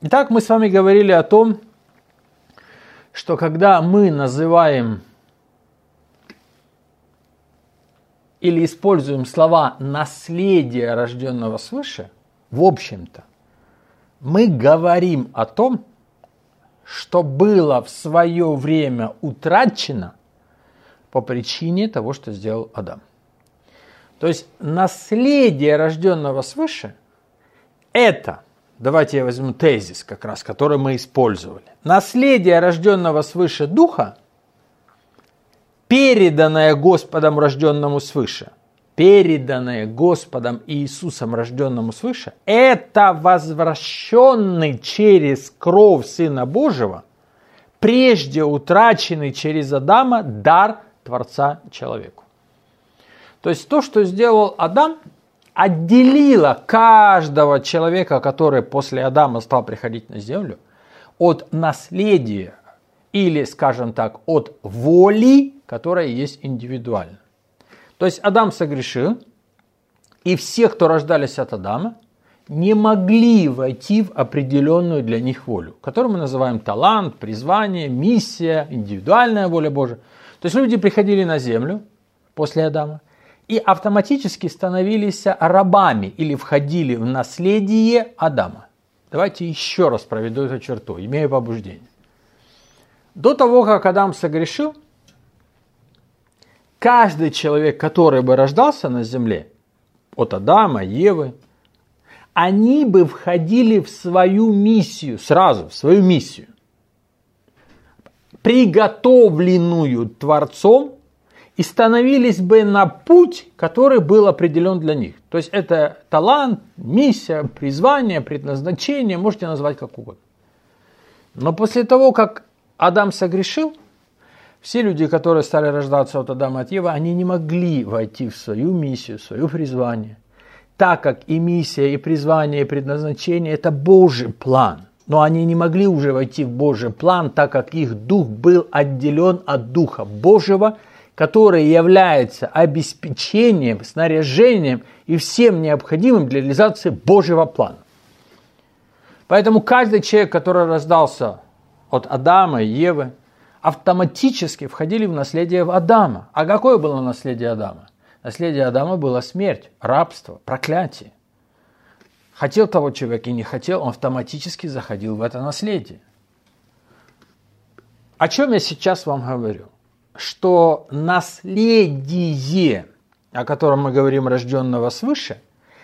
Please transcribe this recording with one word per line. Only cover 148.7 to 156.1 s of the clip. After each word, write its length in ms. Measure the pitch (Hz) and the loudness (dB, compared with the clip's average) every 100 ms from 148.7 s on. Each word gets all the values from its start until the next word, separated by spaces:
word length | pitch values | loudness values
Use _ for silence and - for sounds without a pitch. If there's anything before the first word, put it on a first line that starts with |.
| _ _ _ _ _ - | _ _ _ _ _ 0
Поэтому 340 | 196 208 220 | 2 4 2
каждый 400 | 214 247 226 208 | 4 2 2 0
человек, 300 | - 214 190 | 2 2 2
который 340 | 170 185 180 165 | -2 0 0 0
рождался 760 | 160 151 165 151 - 117 92 _ _ _ _ _ | -2 2 2 2 -2 -8 -10 _ _ _ _ _
от 160 | 127 - | -6 -4
Адама 540 | 135 147 185 180 127 | -4 0 2 2 0
и 60 | 107 | -4
Евы, 440 | 123 175 151 127 - _ _ _ _ | -2 -2 -2 -6 -12 _ _ _ _
автоматически 1080 | 160 147 - 180 180 - 262 254 160 - 139 | -6 -4 -2 0 -2 -2 -2 -2 -8 -10 -14
входили 380 | - 160 220 208 | -8 -6 -4 -4
в 80 | |
наследие 500 | 151 135 160 170 180 | -4 -6 -4 -2 -2
Адама. 640 | 170 180 165 226 170 | 0 0 2 2 2